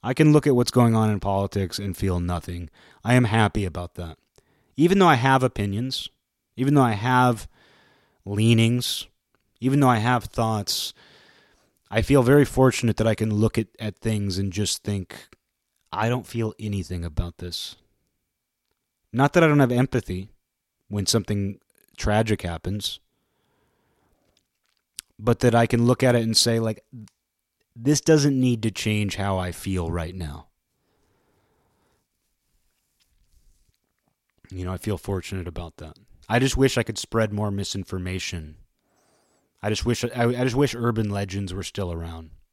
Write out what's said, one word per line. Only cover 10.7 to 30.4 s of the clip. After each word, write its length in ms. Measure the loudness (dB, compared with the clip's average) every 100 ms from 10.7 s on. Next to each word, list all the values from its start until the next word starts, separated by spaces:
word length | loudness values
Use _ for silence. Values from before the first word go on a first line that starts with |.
| -6 -8 -12 _ _ _ _ _ _ _ _ _
I 100 | -2
feel 220 | 2 4
very 220 | 6 6 4
fortunate 500 | 4 4 4 -2 0
that 120 | 0
I 80 | 0
can 200 | 0 2
look 220 | 2 0
at, 100 | -6 _
at 160 | -10 -6
things 400 | -4 -2 -2 -4
and 160 | -4
just 300 | -2 -4 -4
think, 440 | -4 -6 -6 -16 -20 -20 _ _ _ _ _
"I 180 | -4 -2
don't 180 | -2 -4
feel 260 | -6 -6 -6
anything 440 | -6 -6 -6 -8
about 360 | -6 -4 -6 -8
this." 380 | -12 -12 -12 -16 _ _ _ _ _ _ _ _ _ _ _ _ _
Not 220 | 0 2
that 100 | 4
I 40 | 4
don't 140 | 4
have 100 | 4
empathy 580 | 2 0 -2 -4 -10 -10 _ _ _ _ _ _
when 160 | -4 0
something 520 | -2 0 -4 -4 -8 _ _ _ -6
tragic 480 | 0 2 2 -2
happens, 560 | -2 -8 -6 -6 -6 -10 _ _ _ _ _ _ _ _ _ _ _ _ _ _ _ _ _ _ _ -20 _ _
but 220 | -2 2
that 160 | 4 4
I 100 | 2
can 200 | 2 2
look 180 | 2
at 100 | 2
it 80 | 2
and 160 | 2 0
say, 220 | 0 0
like, 240 | -2 -6 _ -20 -20 _ _ _ _ _ _ -6
"This 240 | 0 0
doesn't 400 | 4 4 4 2
need 220 | 2 0
to 80 | -2
change 460 | -4 -2 0 -2 -2
how 240 | -2 -2
I 120 | -4
feel 380 | -8 -4 -4 -2
right 240 | -4 -6
now." 300 | -8 -10 -12